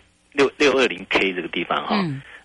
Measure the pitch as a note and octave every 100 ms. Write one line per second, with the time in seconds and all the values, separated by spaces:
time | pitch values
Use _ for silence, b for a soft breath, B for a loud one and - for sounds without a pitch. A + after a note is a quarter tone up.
0 | _ _ _ - C3+ - D3 C3 A2+ F2
1 | F#2+ - G2 F2+ E2 F2 E2+ - - G#3+
2 | F3 C3+ B B